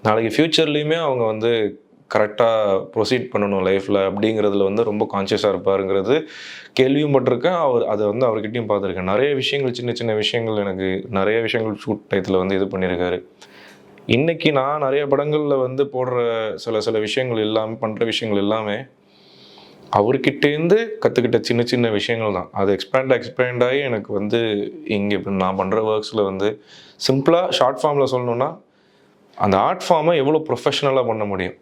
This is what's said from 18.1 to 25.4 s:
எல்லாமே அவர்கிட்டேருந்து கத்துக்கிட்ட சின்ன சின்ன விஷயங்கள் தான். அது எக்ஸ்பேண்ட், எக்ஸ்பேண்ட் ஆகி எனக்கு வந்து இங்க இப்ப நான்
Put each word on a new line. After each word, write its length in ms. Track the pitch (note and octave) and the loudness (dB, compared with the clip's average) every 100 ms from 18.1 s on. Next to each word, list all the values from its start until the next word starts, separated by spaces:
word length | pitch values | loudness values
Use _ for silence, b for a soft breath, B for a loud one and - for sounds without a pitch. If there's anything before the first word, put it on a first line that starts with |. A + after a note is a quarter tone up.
| A2 A2+ G2+ | -2 0 0
எல்லாமே 320 | G2+ A2 G#2+ G#2 C3+ _ B B B B B B B B - G2+ | 0 0 -2 -6 -8 _ B B B B B B B B -2 2
அவர்கிட்டேருந்து 920 | G#2 C3+ B2+ C3+ D3 D3+ E3+ G#3+ A3+ - A3 | 2 2 0 2 0 2 2 2 2 -2 0
கத்துக்கிட்ட 340 | - - A#2 | 2 2 0
சின்ன 240 | - A#2+ | 2 0
சின்ன 260 | A#2+ B2 A#2 | 0 2 2
விஷயங்கள் 440 | G#2 G2+ A2+ A2 | 0 -2 -2 -2
தான். 160 | F#2 F2 | -4 -6
அது 240 | - G2 F#2+ | -2 0 0
எக்ஸ்பேண்ட், 480 | - C3 C3 B2 | 0 -2 2 0
எக்ஸ்பேண்ட் 420 | A#2+ - B2 B2 B2 | -2 -2 -2 2 0
ஆகி 140 | C3+ | 2
எனக்கு 340 | C#3 A2+ - | -2 -4 -4
வந்து 580 | G#2 G#2 A#2 A2+ G2+ G2+ - - | -4 0 0 0 -2 -4 -10 -4
இங்க 300 | G#2+ G2+ G2+ | -2 0 -2
இப்ப 160 | F#2 | -2
நான் 240 | G2 | 0